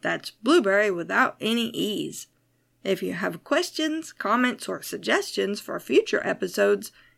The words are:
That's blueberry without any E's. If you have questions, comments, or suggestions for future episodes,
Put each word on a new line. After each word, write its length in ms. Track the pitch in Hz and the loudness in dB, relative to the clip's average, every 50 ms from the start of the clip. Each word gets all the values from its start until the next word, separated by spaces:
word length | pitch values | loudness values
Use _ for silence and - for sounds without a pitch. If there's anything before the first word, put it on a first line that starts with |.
| - | -2
That's 300 | 175 170 165 - - - | -4 -4 -4 -6 -12 -18
blueberry 580 | _ - 233 311 359 254 196 190 202 214 214 | _ 2 4 4 6 6 4 4 4 4 2
without 460 | 190 170 165 165 185 208 262 - - _ | 0 -2 -4 -2 2 2 2 2 0 _
any 280 | - 214 226 233 233 226 | -2 0 0 0 0 -2
E's. 580 | - - 165 202 214 180 151 143 - - - _ _ _ _ _ _ _ _ _ _ _ _ | -2 -2 -2 -2 -2 -4 -6 -6 -8 -12 -16 _ _ _ _ _ _ _ _ _ _ _ _
If 200 | 196 196 185 - | -2 -2 -2 -2
you 100 | 185 180 | -6 -6
have 320 | 175 185 185 170 170 _ | -4 -4 -4 -4 -6 _
questions, 680 | - 302 302 349 - - - 311 311 311 320 311 - | 0 0 0 0 0 -2 -2 -2 -2 -2 -4 -6 -10
comments, 560 | - _ - 196 214 240 254 247 233 - - | -12 _ -2 0 2 2 2 2 0 -2 -8
or 140 | - 185 - | -8 -8 -8
suggestions 800 | - - - 202 175 190 - 359 392 - - - 196 196 202 208 | -8 -8 -10 -8 -2 0 0 0 0 -2 -2 -2 -2 -2 -2 -6
for 180 | - - - - | -8 -8 -8 -8
future 480 | - - - 339 440 - - - - | -4 4 4 4 4 4 0 -2 0
episodes, 680 | 190 180 - - 185 - - 202 202 208 202 202 - _ _ - _ _ | -2 -4 -2 -4 -4 2 2 4 4 4 2 0 -10 _ _ -20 _ _